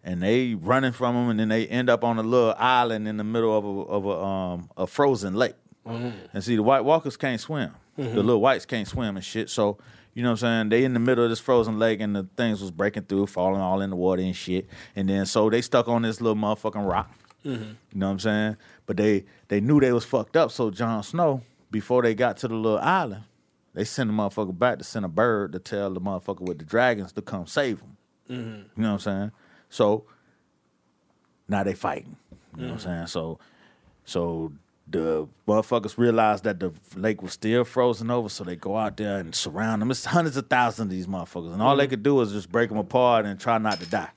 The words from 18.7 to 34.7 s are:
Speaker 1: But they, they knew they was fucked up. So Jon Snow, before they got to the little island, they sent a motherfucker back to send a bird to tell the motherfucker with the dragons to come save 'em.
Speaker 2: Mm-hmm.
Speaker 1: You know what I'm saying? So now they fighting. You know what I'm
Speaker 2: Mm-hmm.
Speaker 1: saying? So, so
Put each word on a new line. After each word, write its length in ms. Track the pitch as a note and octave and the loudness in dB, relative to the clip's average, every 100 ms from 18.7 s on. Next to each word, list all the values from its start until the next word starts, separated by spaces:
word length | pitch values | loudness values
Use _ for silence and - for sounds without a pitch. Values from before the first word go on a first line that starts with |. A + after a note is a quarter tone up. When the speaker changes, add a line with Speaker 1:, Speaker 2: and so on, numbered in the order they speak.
| - - | -20 -6
Speaker 1:
But 120 | F#2 | 0
they, 260 | G#2+ G2+ F#2 _ _ | 2 2 0 _ _
they 140 | G2+ | 0
knew 180 | A2 D3 | 4 6
they 120 | C3 | 6
was 120 | A#2+ - | 2 2
fucked 300 | B2 A2 D#3+ | -2 0 2
up. 140 | D3 | 2
So 180 | - A#2 | 0 -4
Jon 320 | F#2+ A#2 A2 | -2 -2 -2
Snow, 400 | G#2 E3 E3+ C3+ A#2 _ _ | -4 0 2 0 -6 _ _
before 300 | A2 - B2 | -6 2 2
they 100 | A#2+ | 4
got 240 | A2 B2 G#2 | 2 0 0
to 100 | B2 | -4
the 60 | A2 | -2
little 220 | A2 G#2+ | 0 2
island, 440 | C#3 F#3+ C#3+ G2 - _ _ _ _ | 2 2 0 -8 -16 _ _ _ _
they 100 | - G#2+ | -6 -6
sent 240 | - A#2+ | -2 0
a 40 | |
motherfucker 440 | G#2+ G2+ - G2+ F2+ | 0 -2 -2 -4 2
back 180 | B2 G#2 | 0 0
to 40 | |
send 220 | - A2+ F#2+ | -6 -6 -4
a 20 | |
bird 460 | D#2+ A#2+ G#2+ G2 | 2 2 2 -2
to 60 | F2 | -6
tell 300 | - G#2 G2+ | -6 -4 -4
the 100 | F#2 | -4
motherfucker 400 | F#2 F#2+ - F#2+ | -6 -6 -6 -6
with 180 | F2+ D#2+ | -6 -8
the 60 | D#2 | -2
dragons 480 | A2 B2+ A2 F#2 | 2 2 0 -6
to 80 | - | -10
come 260 | - G2+ F2 | -8 -8 -4
save 340 | - C#3 G#2+ | -2 -2 -4
'em. 160 | - - _ _ _ | -10 -20 _ _ _
Speaker 2:
Mm-hmm. 220 | B2+ A2+ G#2+ G2 - | -12 -10 -12 -16 -2
Speaker 1:
You 80 | |
know 40 | A2 | 0
what 40 | |
I'm 60 | G2+ | 0
saying? 320 | G#2 G2 G#2 - _ _ _ | -2 -4 -6 -8 _ _ _
So 360 | - G#2+ G#2+ - _ _ _ _ _ _ _ _ _ _ _ _ _ _ | 0 2 2 -4 _ _ _ _ _ _ _ _ _ _ _ _ _ _
now 160 | G2 | -2
they 100 | G2 | -2
fighting. 420 | F#2 G#2 C#2+ - - _ - _ - | -2 -4 -4 -10 -20 _ -20 _ -12
You 80 | |
know 40 | B2+ | -10
what 40 | |
I'm 40 | A2 | -8
Speaker 2:
Mm-hmm. 80 | G2+ | -6
Speaker 1:
saying? 180 | E2+ F2 | -6 -6
So, 320 | F2+ E2 D#2+ _ _ _ _ _ _ - | -6 -6 -10 _ _ _ _ _ _ -8
so 480 | F2+ E2+ E2 D#2+ C#2+ _ | -4 -2 -2 -6 -10 _